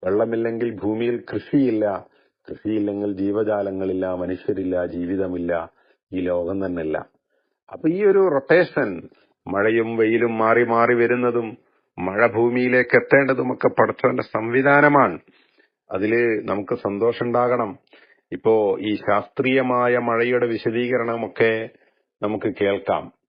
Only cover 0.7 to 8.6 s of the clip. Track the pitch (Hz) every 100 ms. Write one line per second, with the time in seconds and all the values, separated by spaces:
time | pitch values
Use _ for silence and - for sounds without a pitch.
0.7 | 107 98 110 120 120 - 107 - 147 131
1.7 | 110 107 92 - _ _ _ - 78 104
2.7 | 107 101 101 101 95 98 101 110 104 98
3.7 | 95 95 92 92 90 90 90 - 95 92
4.7 | 90 87 87 87 95 95 90 85 85 82
5.7 | _ _ _ _ 92 90 87 87 95 95
6.7 | 87 78 78 - _ _ _ _ _ _
7.7 | - 160 180 208 196 190 139 - 165